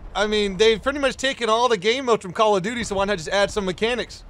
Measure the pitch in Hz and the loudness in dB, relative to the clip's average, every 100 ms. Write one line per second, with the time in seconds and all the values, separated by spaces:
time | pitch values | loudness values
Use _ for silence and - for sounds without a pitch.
0 | - 185 208 214 202 185 220 220 262 285 | -8 -2 0 0 0 4 4 4 0 0
1 | 269 - 269 262 233 226 247 220 202 254 | -2 0 -4 -2 0 2 2 2 0 0
2 | 254 208 185 170 220 202 185 240 214 196 | 2 0 0 2 2 2 0 -4 -4 -2
3 | 196 202 151 196 202 214 190 175 220 247 | 0 -2 -2 0 0 0 -4 -2 -2 -2
4 | 180 - | -6 -12